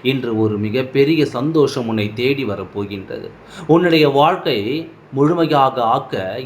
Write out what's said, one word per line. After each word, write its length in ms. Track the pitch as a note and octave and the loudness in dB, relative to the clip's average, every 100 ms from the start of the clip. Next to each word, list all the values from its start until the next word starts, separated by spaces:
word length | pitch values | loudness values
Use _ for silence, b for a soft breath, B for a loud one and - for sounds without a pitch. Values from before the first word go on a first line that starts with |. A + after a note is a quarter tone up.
இன்று 380 | B2 C3+ A#2+ A2 | -2 -2 -2 0
ஒரு 180 | A2 G#2 | 0 0
மிகப்பெரிய 680 | G#2+ B2 B2+ C3+ C#3 D#3+ C#3 | -2 -2 -2 2 2 2 0
சந்தோஷம் 640 | A#2+ D3 D#3+ C3+ C3+ A2+ | -2 0 2 2 0 -4
உன்னை 240 | A2 G#2 | -2 -2
தேடி 320 | A2 B2+ C#3 | -2 -2 -2
வரப்போகின்றது. 840 | A#2 G2 F#2+ G2+ G2+ G2+ F#2 - - - - B B | -4 -6 -8 -8 -6 -8 -10 -12 -12 -18 -20 B B
உன்னுடைய 420 | E3+ F3+ E3 D3 | 4 4 4 4
வாழ்க்கை 800 | C3+ D#3 F#3 E3+ A#2 G#2+ D3+ E3 - - | 4 2 2 -4 -4 -4 -6 -8 -18 -10
முழுமையாக 680 | C3+ D3 F3 E3 D3 C3 B2+ | 0 0 2 2 2 2 2
ஆக்க 580 | A2+ C3+ C#3 G#2+ F#2+ A2+ | 0 0 -2 -8 -6 -8